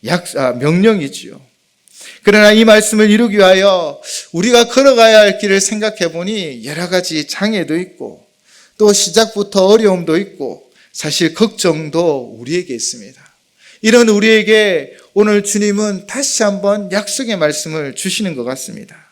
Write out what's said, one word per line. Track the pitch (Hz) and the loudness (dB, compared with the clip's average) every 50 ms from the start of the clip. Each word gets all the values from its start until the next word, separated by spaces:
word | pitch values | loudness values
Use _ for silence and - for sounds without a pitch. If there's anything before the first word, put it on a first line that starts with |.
| _ | _
약-, | 110 156 175 170 - - 139 | -4 -4 -4 -4 -6 -6 -4
아, | 135 127 120 | -4 -2 -4
명령이지요. | 120 127 147 160 180 190 226 220 196 151 135 - - - - - 143 139 _ _ _ _ _ _ _ _ _ _ - - - - - _ | -2 -2 0 0 2 2 2 2 0 -4 -8 -10 -14 -18 -18 -20 -20 _ _ _ _ _ _ _ _ _ _ _ -20 -20 -20 -20 -4 _
그러나 | - 208 214 214 208 | 2 4 6 6 6
이 | 214 220 226 | 6 6 6
말씀을 | 220 214 214 214 214 - 214 214 214 | 6 6 4 4 2 2 2 4 4
이루기 | 208 214 240 233 196 208 | 4 4 2 0 2 4
위하여 | 196 185 190 190 190 202 190 180 170 151 139 - - - - - - _ | 4 4 4 4 4 2 2 0 -2 -6 -10 -12 -16 -14 -14 -14 -14 _
우리가 | - 165 180 233 247 233 240 233 | -6 -4 -2 2 4 2 2 2
걸어가야 | 233 262 269 277 262 233 226 226 220 214 | 2 2 4 4 6 6 6 6 8 6
할 | 214 202 196 208 | 6 6 2 -2
길을 | - 202 190 196 | -2 0 0 0
생각해 | 196 - 226 214 208 220 208 - 185 170 | 0 -2 -4 -4 -6 -6 -4 -4 -6 -6
보니 | 156 165 175 196 220 214 190 156 135 120 110 | -6 -8 -8 -8 -8 -8 -8 -10 -12 -12 -12
여러 | 127 151 160 175 175 | -12 -8 -8 -6 -4
가지 | 180 185 175 - 165 156 147 - | -2 -4 -4 -2 -6 -6 -6 -8
장애도 | - - 190 214 220 202 170 156 156 170 | -8 -4 -4 -2 -2 -2 -4 -4 -4 -6
있고 | 185 180 _ _ - 110 - - _ _ _ _ _ _ _ _ _ _ _ _ | -6 -8 _ _ -16 -16 -16 -18 _ _ _ _ _ _ _ _ _ _ _ _
또 | 214 208 208 | 2 2 4
시작부터 | 202 - 180 165 220 226 214 - 202 202 196 - 202 185 | 2 0 -2 0 0 0 0 -2 -8 -8 -4 0 0 2
어려움도 | 190 208 226 220 202 190 180 180 156 156 170 | 4 4 4 4 2 0 0 -2 -2 -2 -2
있고 | 202 196 - - 143 123 85 - _ _ _ _ _ _ _ | -2 -6 -12 -12 -12 -12 -12 -12 _ _ _ _ _ _ _
사실 | - - 156 143 - 175 160 160 | -10 -8 -6 -4 -2 -2 -2 0
걱정도 | - 214 220 - - - 185 156 151 160 151 143 165 175 170 147 139 123 113 104 107 | 0 -2 -2 -2 -2 -2 -2 -2 -2 -4 -6 -4 -2 -2 -2 -2 -4 -6 -12 -18 -18
우리에게 | 120 123 156 180 180 175 131 | -12 -8 -8 -8 -8 -8 -10
있습니다. | 117 110 - - 120 104 95 - _ _ _ _ _ _ _ _ _ _ _ _ _ | -10 -8 -10 -10 -12 -18 -20 -20 _ _ _ _ _ _ _ _ _ _ _ _ _
이런 | - 214 226 247 233 226 | 0 4 4 4 4 4
우리에게 | 214 208 202 220 220 214 214 - 220 214 214 208 185 160 139 - - - _ _ _ | 2 2 2 2 2 2 2 2 2 2 2 0 -2 -4 -6 -8 -18 -20 _ _ _
오늘 | 196 208 214 208 208 202 | 0 0 2 2 0 -2
주님은 | 202 - 214 202 208 202 202 214 214 202 185 175 - | -2 -4 -2 -2 -2 -2 -2 -2 -4 -4 -8 -10 -12
다시 | - 247 277 - - - 226 | -10 -8 -6 -6 -4 -2 -2
한번 | 208 202 190 190 202 202 214 202 185 | -2 -2 -2 -2 -2 -2 -2 -4 -6
약속의 | 175 202 208 208 - - 269 226 220 185 | -6 -6 -6 -6 -8 -8 -6 -6 -4 -2
말씀을 | 156 151 151 151 - 165 156 160 151 139 123 | -2 -2 -2 -4 -8 -8 -8 -8 -8 -10 -10
주시는 | - - 185 185 - 220 190 160 | -8 -8 -6 -6 -4 -6 -6 -6
것 | 127 120 | -8 -8
같습니다. | 120 131 131 - - - 107 - 98 - - _ _ | -8 -8 -10 -12 -14 -14 -16 -18 -20 -20 -20 _ _